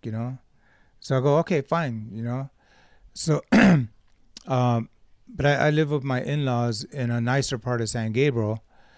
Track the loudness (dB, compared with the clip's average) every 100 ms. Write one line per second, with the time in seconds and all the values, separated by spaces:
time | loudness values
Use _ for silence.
0 | -8 -6 -6 -10 _ _ _ _ _ _
1 | -2 0 4 2 2 -2 0 -2 -2 -6
2 | -10 -8 -6 -6 -8 _ _ _ _ _
3 | -16 -6 -2 -2 2 6 6 4 0 -10
4 | _ _ _ -18 -4 0 2 0 -4 _
5 | _ -20 -14 -2 0 2 2 2 0 -2
6 | -2 -4 -2 -2 -2 0 -2 -4 -8 -6
7 | -4 -2 0 0 -2 -4 -4 -2 -2 -2
8 | -2 2 2 2 -2 -4 -10 -20 -20